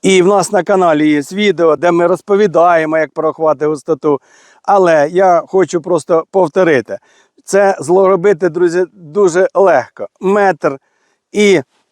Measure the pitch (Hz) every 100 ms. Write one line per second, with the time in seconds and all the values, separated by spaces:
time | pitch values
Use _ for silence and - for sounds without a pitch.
0 | 190 190 175 202 175 202 170 196 180 151
1 | 151 147 139 190 208 165 165 147 175 170
2 | 175 185 - 202 208 165 175 170 156 160
3 | 151 - 156 151 160 143 151 151 - 147
4 | 156 143 _ _ _ _ - 202 180 160
5 | 147 180 190 170 160 190 175 175 180 175
6 | - 165 160 190 175 190 175 139 107 98
7 | _ _ _ _ - 196 196 - 143 185
8 | 190 190 190 175 180 160 175 175 185 208
9 | 160 156 196 165 185 175 190 147 113 -
10 | - _ 190 202 202 165 156 139 _ _
11 | _ _ _ 202 208 180 - _ _